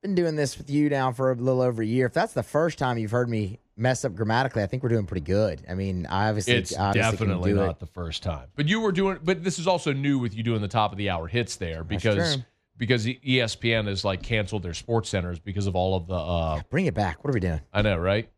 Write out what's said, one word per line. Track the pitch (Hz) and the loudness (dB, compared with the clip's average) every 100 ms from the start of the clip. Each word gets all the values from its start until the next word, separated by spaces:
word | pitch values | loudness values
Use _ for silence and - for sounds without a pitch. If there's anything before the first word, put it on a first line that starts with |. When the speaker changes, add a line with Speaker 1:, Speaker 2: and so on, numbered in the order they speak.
Speaker 1:
been | 196 185 | 0 2
doing | 170 | 2
this | 151 139 - | 2 0 -2
with | - | -2
you | 143 147 | 2 4
now | 139 131 | 4 0
for | 123 131 | 2 0
a | 123 | 2
little | 123 127 | 2 4
over | 127 113 | 2 2
a | 110 | 0
year. | 123 123 | 2 2
If | |
that's | - 220 | 2 0
the | - | -2
first | 113 143 165 - | 0 2 2 0
time | 135 120 | -2 0
you've | 110 | 0
heard | 120 120 | 0 0
me | 113 98 110 _ - | 0 -2 -6 _ -2
mess | 123 127 | 0 2
up | 131 90 | -2 -2
grammatically, | 110 113 131 113 | 2 2 2 0
I | 98 | -2
think | 127 | -2
we're | 131 | 0
doing | 113 98 | 0 0
pretty | 92 | -4
good. | 76 98 107 76 - | 0 2 2 -2 -8
I | |
mean, | 92 98 90 85 | -4 -2 -2 -2
I | 92 107 | 0 0
obviously, | 104 98 | 0 2
Speaker 2:
It's | 123 92 - | 2 2 0
Speaker 1:
obviously | 98 104 113 | 2 4 2
Speaker 2:
definitely | 101 107 90 90 | 2 0 0 2
Speaker 1:
can | 101 | 2
do | 95 | 0
Speaker 2:
not | 80 | -2
Speaker 1:
it. | |
Speaker 2:
the | 87 | -10
first | - 85 80 | -10 -8 -6
time. | - 73 67 - | -6 -6 -10 -4
But | 151 | 0
you | 214 | 0
were | 214 | 0
doing, | 185 196 185 | 2 0 0
but | 165 185 | -2 0
this | 175 - | -2 -2
is | 170 | 0
also | 180 - | 0 0
new | 135 143 139 | 0 0 0
with | 120 | 0
you | 107 | -2
doing | 113 110 | 0 0
the | 101 | 0
top | 117 104 | 2 0
of | 101 | 0
the | 98 | -2
hour | 87 82 | -2 -2
hits | 110 117 | -2 -2
there | - 87 80 | -6 -8 -6
Speaker 1:
That's | 80 | -4
Speaker 2:
because, | 101 113 101 170 | 0 2 2 2
Speaker 1:
true. | 143 - _ _ _ | 0 -4 _ _ _
Speaker 2:
because | 117 123 110 | 0 0 0
E-, | 127 | -4
E | 127 127 | 0 2
S | 113 | 2
P | - 117 | 0 2
N | 113 104 | 2 0
has, | 95 | 0
like, | 101 95 | -2 -2
canceled | - 113 98 107 | -2 -2 0 -4
their | 87 | -6
sports | 82 - 113 - | -10 -2 -2 0
centers | 98 87 87 | -2 -2 -6
because | - 95 98 | -6 -4 -2
of | 90 | 0
all | 92 | 2
of | 95 85 | 0 -2
the, | 90 | -4
uh, | 80 87 80 76 | -2 0 0 -2
Speaker 1:
Yeah, | - | -2
bring | 147 185 | -2 0
it | |
back. | 87 90 78 | 0 -2 -2
What | 143 | -2
are | |
we | 123 | -2
doing? | 92 78 - | 0 -4 -4
Speaker 2:
I | 101 | 0
know, | 107 87 | 0 2
right? | 90 101 117 | 2 0 -2